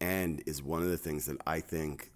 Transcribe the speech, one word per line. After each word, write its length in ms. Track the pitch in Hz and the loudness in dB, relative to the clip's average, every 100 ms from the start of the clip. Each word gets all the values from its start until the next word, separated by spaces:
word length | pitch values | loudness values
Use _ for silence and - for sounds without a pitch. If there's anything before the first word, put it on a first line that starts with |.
and 400 | 87 95 90 78 - | 0 2 2 0 -2
is 160 | 71 | -4
one 180 | 69 82 | 0 2
of 80 | 87 | 2
the 80 | 85 | 2
things 280 | 80 76 73 | 0 -2 -2
that 120 | 69 - | -2 0
I 120 | 82 | -2
think 500 | - 82 78 69 - | 0 0 0 -2 -10